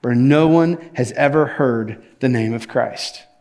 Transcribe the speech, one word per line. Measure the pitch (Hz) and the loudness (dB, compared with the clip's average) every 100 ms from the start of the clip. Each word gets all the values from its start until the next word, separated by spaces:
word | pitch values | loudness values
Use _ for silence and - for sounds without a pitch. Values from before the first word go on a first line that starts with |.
where | 123 | -2
no | 120 131 147 160 | 0 4 4 4
one | 165 165 170 - | 4 2 -2 -10
has | - 120 | -6 -6
ever | - 143 151 147 | 0 0 2 -2
heard | - 139 117 110 110 - _ | 0 -2 0 -4 -10 -18 _
the | 131 | -2
name | 123 110 | 0 -2
of | 117 - | -4 -6
Christ. | 127 117 - - - - _ | -4 -4 -6 -14 -14 -20 _